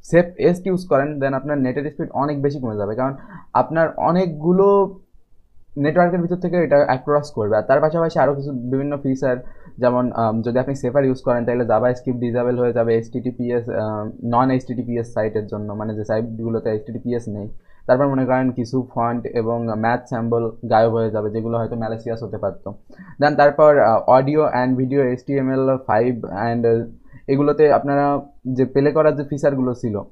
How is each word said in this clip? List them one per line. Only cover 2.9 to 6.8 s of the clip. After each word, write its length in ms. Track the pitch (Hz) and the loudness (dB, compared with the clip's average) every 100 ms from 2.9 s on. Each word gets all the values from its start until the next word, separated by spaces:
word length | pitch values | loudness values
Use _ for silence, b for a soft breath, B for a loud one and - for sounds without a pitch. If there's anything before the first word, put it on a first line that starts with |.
কারণ 180 | 110 131 139 B 175 B | -2 -4 -6 B -20 B
আপনার 400 | - - 160 160 - | 0 2 2 0 0
অনেকগুলো 1000 | 151 175 185 151 160 185 202 202 190 - _ - _ - _ - - 143 | 0 2 0 -2 2 4 6 4 2 -4 _ -20 _ -20 _ -20 -12 -2
নেটওয়ার্কের 440 | 143 175 175 180 | 0 2 2 2
ভিতর 140 | 170 | -2
থেকে 220 | 180 175 175 | -2 -2 0
এটা 260 | 139 143 | 4 4